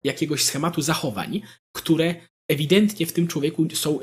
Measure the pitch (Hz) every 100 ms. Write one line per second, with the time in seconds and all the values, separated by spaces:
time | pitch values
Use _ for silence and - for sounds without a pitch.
0 | 135 - 156 143 - - 160 170 147 151
1 | 143 98 - - - - _ - - 160
2 | 165 170 - _ - 147 151 190 208 -
3 | 165 - 170 151 147 156 160 - 151 151